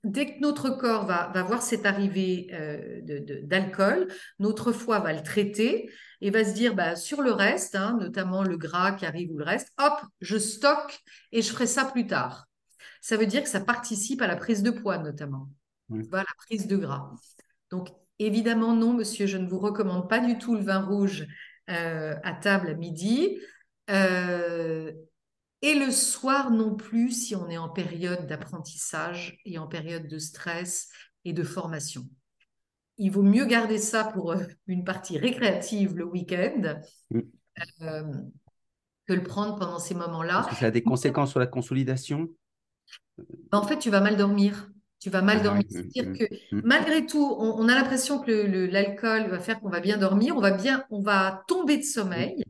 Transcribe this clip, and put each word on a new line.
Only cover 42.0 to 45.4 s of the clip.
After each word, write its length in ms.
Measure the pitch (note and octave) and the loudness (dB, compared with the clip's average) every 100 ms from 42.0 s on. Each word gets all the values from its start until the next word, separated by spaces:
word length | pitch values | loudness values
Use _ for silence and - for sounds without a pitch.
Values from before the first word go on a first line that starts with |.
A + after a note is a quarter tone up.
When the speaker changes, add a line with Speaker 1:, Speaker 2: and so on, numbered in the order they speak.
| - D3 E3 E3 _ _ _ _ _ - _ - - - - | -2 -4 -4 -8 _ _ _ _ _ -20 _ -20 -18 -18 -2
Speaker 1:
En 160 | G#3 G3+ | 0 2
fait, 120 | D4+ | -2
tu 120 | A#3 | 4
vas 100 | G3+ | 4
mal 160 | G3+ G#3 | 6 4
dormir. 540 | G3+ G3+ G3+ G3+ - - _ _ | 4 6 4 2 -12 -20 _ _
Tu 80 | - | -2
vas 120 | F#3 | 2
mal 160 | G3 G#3+ | 4 6